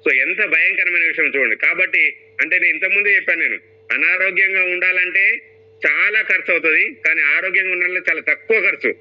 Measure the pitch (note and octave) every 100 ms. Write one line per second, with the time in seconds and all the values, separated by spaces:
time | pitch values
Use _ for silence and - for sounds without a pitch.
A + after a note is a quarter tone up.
0 | D#3+ C3 C#3+ F#3+ G3+ D#3+ F3 F#3+ F3+ F3
1 | E3 E3 D3 C#3 B2 G#2+ D3 E3+ F#3 F3+
2 | D#3+ - - - D3 F3+ F3 D#3 F#3 G3
3 | G#3 G3 F3+ E3+ C#3+ G#2 _ - - B2
4 | D#3+ F3+ F#3+ F#3 G3 F#3+ F3+ F3+ F#3 F#3
5 | F3+ F3+ G3+ A3+ - - - - D#3 D3+
6 | F#3+ G#3+ G#3 F#3 - F3 D#3+ D#3+ G#3 -
7 | D#3 E3 D3 D#3 F#3 F#3+ F#3 F3+ F3+ F3+
8 | F3 D#3+ D3+ D3+ - A3 G3 E3 B2 -